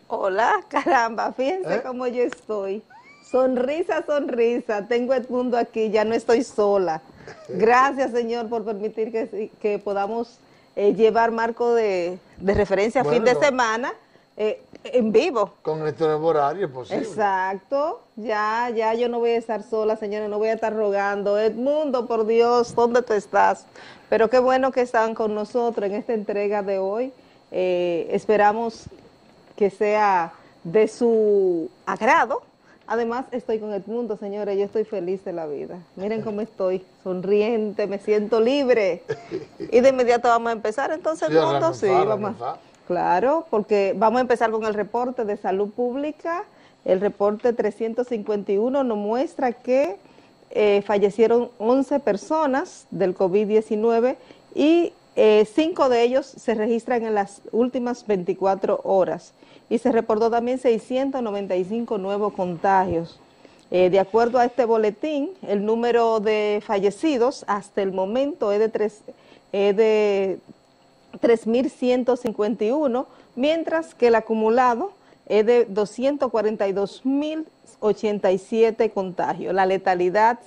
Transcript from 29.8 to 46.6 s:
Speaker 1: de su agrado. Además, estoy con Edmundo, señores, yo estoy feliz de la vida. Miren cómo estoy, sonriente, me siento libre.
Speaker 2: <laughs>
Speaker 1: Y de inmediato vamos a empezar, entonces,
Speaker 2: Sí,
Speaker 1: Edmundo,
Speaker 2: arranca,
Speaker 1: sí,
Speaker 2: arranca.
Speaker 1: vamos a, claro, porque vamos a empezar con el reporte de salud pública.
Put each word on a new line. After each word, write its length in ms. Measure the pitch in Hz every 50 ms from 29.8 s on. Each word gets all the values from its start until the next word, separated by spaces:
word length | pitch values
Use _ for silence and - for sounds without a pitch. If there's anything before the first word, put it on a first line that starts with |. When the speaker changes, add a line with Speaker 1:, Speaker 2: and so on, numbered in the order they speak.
| 220 208 208 214 214 202 190 180 165 170 - - - - - _ -
Speaker 1:
de 240 | 170 165 214 214
su 840 | 214 - - 247 233 226 220 214 214 208 202 190 185 175 165 160 - _ _ -
agrado. 560 | - 190 - 214 240 302 330 262 220 277 480 - _ _ _ _ _ - _ _
Además, 380 | - 220 233 240 233 233 254 262 - -
estoy 260 | 247 - - 220 214
con 140 | 214 214 208
Edmundo, 440 | 196 185 202 220 240 240 208 214
señores, 400 | - 214 202 196 208 208 202 202
yo 80 | 196 202
estoy 200 | 196 - 220 214
feliz 400 | 214 220 196 175 180 196 190 -
de 80 | 202 170
la 140 | 170 160
vida. 320 | 151 143 135 156 165 170 180 170 _ _
Miren 260 | 185 190 208 226 220 208
cómo 180 | 220 208 202
estoy, 440 | 220 - _ - 190 185 185 185 185 _ _ _ -
sonriente, 840 | 190 180 185 175 185 208 208 208 220 240 220 214 208 190 - 208 185
me 100 | 202 202
siento 400 | - 214 214 208 208 202 240 226
libre. 640 | 226 247 277 285 277 247 247 226 202 185 175 - - - - - - - -
Speaker 2:
<laughs> 260 | - - - - -
Speaker 1:
Y 220 | - - - 247
de 80 | 240 269
inmediato 400 | 262 254 247 233 240 233 240 240
vamos 220 | 233 233 233 233
a 20 | 233
empezar, 400 | 214 - 220 214 - 269 330 320
entonces, 340 | 311 - 311 320 320 339
Speaker 2:
Sí, 80 | 311 311
Speaker 1:
Edmundo, 220 | 320 311 320 320
Speaker 2:
arranca, 180 | 277 - 330 -
Speaker 1:
sí, 140 | - 240 196
Speaker 2:
arranca. 260 | 185 - - 220 214
Speaker 1:
vamos 260 | 196 208 196 - - 120
a, 160 | 135 - - - - _ _ _
claro, 580 | - 180 170 165 165 170 185 214 262 302 330 320 -
porque 420 | - 214 208 - 208 202 196 196 165
vamos 220 | 190 220 220 226 254
a 20 |
empezar 320 | 254 247 240 226 240 220 220
con 120 | 220 220
el 100 | 220 208
reporte 500 | 214 202 208 - 240 247 254 247 - 226
de 120 | 202 202
salud 340 | 196 - 202 185 196 208 208
pública. 720 | - - 247 247 240 277 285 302 294 _ - 330 330 359 415 - _ -